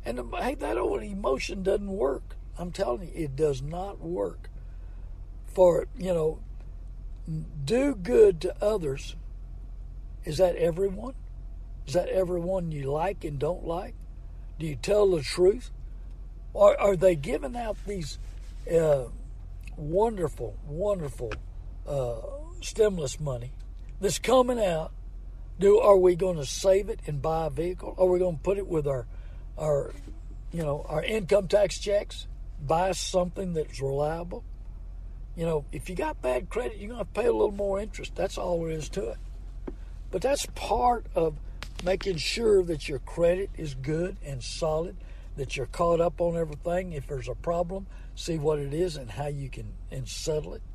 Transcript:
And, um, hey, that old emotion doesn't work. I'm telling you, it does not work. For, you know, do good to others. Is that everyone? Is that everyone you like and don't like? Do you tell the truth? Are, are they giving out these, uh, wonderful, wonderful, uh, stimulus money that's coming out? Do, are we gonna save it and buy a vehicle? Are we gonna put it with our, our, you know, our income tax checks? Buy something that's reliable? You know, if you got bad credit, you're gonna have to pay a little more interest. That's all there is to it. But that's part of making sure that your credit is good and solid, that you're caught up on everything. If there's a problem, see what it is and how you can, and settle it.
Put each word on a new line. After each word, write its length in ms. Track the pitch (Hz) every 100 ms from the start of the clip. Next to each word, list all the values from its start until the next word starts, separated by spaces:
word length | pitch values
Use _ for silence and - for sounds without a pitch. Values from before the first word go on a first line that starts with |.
| -
And, 140 | 247
um, 140 | 117 -
hey, 180 | 233 294
that 220 | 190 220
old 260 | - 202
emotion 600 | 214 196 233 254 - 202
doesn't 240 | 185 208 202
work. 480 | 190 240 269 - - - -
I'm 140 | 175
telling 320 | - 196 120
you, 80 | 120
it 220 | - 151 131
does 260 | 156 131
not 380 | 143 170 196 -
work. 500 | 165 180 196 - - - - - - - - - - - -
For, 420 | - 180 160 - -
you 160 | 185
know, 260 | 170 156 156 - - - - - - - - - 156 156 151
do 320 | 135 233 285 220
good 460 | 180 240 208 170
to 140 | 175 -
others. 520 | 208 214 156 139 - - - - - - - - - - - - -
Is 120 | 151
that 180 | 185 -
everyone? 580 | 165 165 196 190 240 262 - - - - - - -
Is 80 |
that 160 | 151 175
everyone 600 | 180 180 175 170 190 170
you 200 | 151 135
like 320 | 147 180 202
and 140 | 165 143
don't 280 | 147 180 -
like? 280 | 165 233 - - - - - - -
Do 60 | 156
you 100 | 131
tell 340 | - 202 202
the 100 | 170
truth? 500 | 131 - 180 240 - - - - - - - - - -
Are, 240 | 202 196
are 160 | 202 185
they 200 | 185 170
giving 400 | 147 254 277 240
out 220 | 226 202 -
these, 340 | 202 143 - - - - - -
uh, 320 | 165 156 139 120 - - - - - - -
wonderful, 840 | 151 175 226 214 160 - 117 101 147
wonderful, 680 | 151 208 202 147 - 120 107 - - - - -
uh, 340 | 143 123 - - - - -
stimulus 580 | - - 214 185 139 -
money 320 | 147 123 123 - - - - -
that's 200 | 190 -
coming 440 | - 254 247 240
out? 280 | 202 160 156 - - - - - - -
Do, 200 | 196 208
are 180 | 208 196
we 180 | 180 180
gonna 300 | 190 170 135
save 440 | - 190 190 202
it 100 | 220 -
and 140 | 147
buy 260 | 160 160 160
a 20 |
vehicle? 460 | 139 170 180 175 170
Are 80 | 185
we 140 | 180
gonna 180 | 180 156
put 160 | - 196
it 100 | 196
with 200 | 165 143
our, 200 | 131 117 - - - - -
our, 360 | 151 143 - - - - - - -
you 120 | 170
know, 220 | 151 139 -
our 160 | 151
income 440 | - 220 175 202 190
tax 320 | 208 202 -
checks? 480 | 208 202 226 - - - - - 139
Buy 280 | 160 185
something 600 | 175 - 185 180 - 190
that's 280 | 165 147 -
reliable? 640 | 135 139 147 165 175 226 - - - - - - - - - -
You 100 | 165
know, 200 | 156 143
if 180 | - -
you 60 | 180
got 260 | 311 311
bad 280 | - - 180
credit, 280 | - 247 202
you're 120 | 202
gonna 100 | 240
have 140 | 202
to 80 | -
pay 60 | 240
a 60 |
little 180 | 220 214
more 280 | 202 202 196
interest. 360 | 214 - - -
That's 220 | 190 -
all 240 | 185 170
there 80 | 165
is 180 | 160 143
to 200 | - -
it. 80 | - - - - - - - - - -
But 100 | 185
that's 240 | 226 285 -
part 540 | - - 202 247 233 - -
of 240 | 165 151 - - - -
making 340 | 175 190 196 170
sure 460 | - - 226 202
that 240 | 175 156 -
your 120 | 135
credit 500 | - - 170 180 196 -
is 160 | 156
good 440 | 131 131 156 180 196
and 200 | 147 135
solid, 520 | 117 - 160 156 175 - - - - -
that 220 | 135 -
you're 80 | 120
caught 340 | - 170 170
up 220 | 170 -
on 160 | 175 170
everything. 560 | 160 147 170 175 185
If 140 | 156 131
there's 200 | 139 117
a 80 | 120
problem, 520 | - 170 170 190 196 - - -
see 220 | - 165
what 220 | 147 151
it 140 | 139
is 220 | 147 180 151
and 160 | 120
how 160 | 104 147
you 220 | 143 135
can, 240 | - 107 - -
and 160 | 139 127
settle 460 | - 147 156 170
it. 80 | - -